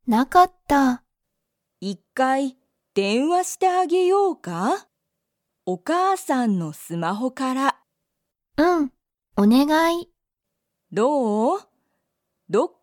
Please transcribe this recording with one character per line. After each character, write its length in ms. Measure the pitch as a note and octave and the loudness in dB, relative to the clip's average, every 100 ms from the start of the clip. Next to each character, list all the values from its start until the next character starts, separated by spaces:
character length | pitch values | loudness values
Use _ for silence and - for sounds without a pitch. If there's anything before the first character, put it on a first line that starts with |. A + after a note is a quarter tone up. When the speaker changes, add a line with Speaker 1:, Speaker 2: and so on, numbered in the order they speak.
| - | -2
Speaker 1:
な 200 | A3 C4 | 0 2
か 160 | F4+ | 4
っ 100 | F4+ _ - | 4 _ 0
た。 380 | C#4+ C4 B3 _ _ _ _ _ _ _ - | 2 2 -2 _ _ _ _ _ _ _ -12
Speaker 2:
一 200 | G3 F#3+ _ | -10 -10 _
回、 460 | - C4 C4+ C#4 - _ _ _ | -2 0 0 -4 -8 _ _ _
電 340 | G3 G3 A3+ D4+ | -2 0 0 0
話 240 | F4+ F4+ | 0 -2
し 60 | - | -2
て 120 | F#4 | 0
あ 160 | F4+ F4+ | 2 0
げ 180 | F4+ | 2
よ 280 | F4+ G4 G4 | 2 2 0
う 40 | D4 | -2
か？ 520 | F3 E3+ G#3+ G4 - _ _ _ _ _ _ _ | -8 -4 -2 -4 -6 _ _ _ _ _ _ _
お 140 | - F3+ | -10 -8
母 380 | - E4+ F#4+ F#4 | -4 -2 0 -2
さ 280 | - C4 | -2 -2
ん 140 | A#3 F#3+ | 0 -2
の 140 | D#3 | -4
ス 240 | D3+ - E3+ | -10 -10 -6
マ 180 | E3 | -6
ホ 160 | G3+ B3+ | -4 -6
か 240 | C4 C4 | -6 -6
ら。 240 | C4 C4+ - _ _ _ _ _ _ _ - | -2 -2 -4 _ _ _ _ _ _ _ 0
Speaker 1:
う 240 | E4+ F4 | 2 2
ん、 100 | C#4 _ _ _ _ - | -2 _ _ _ _ 0
お 100 | G#3 | 4
願 540 | B3 C#4+ D#4 E4 E4+ | 4 4 2 0 -2
い。 100 | E4+ _ _ _ _ _ _ _ _ | -8 _ _ _ _ _ _ _ _
Speaker 2:
ど 640 | F3 B3 C#4+ A3+ G#3 B3 G4 | -2 0 0 0 0 0 -2
う？ 40 | - _ _ _ _ _ _ _ - | -8 _ _ _ _ _ _ _ -4
ど 140 | G3 F4 | -2 -2
っ 60 | _ | _